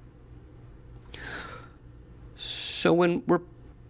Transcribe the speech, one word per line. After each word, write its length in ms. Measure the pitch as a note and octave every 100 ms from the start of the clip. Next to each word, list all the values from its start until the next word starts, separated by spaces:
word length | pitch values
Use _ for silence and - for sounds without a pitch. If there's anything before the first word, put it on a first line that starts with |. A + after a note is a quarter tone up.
| - - - - - - - - - - - - - - - - - - - - - - - -
So 580 | - - - - F3
when 300 | E3+ F3 F3 -
we're 140 | F3 - - - -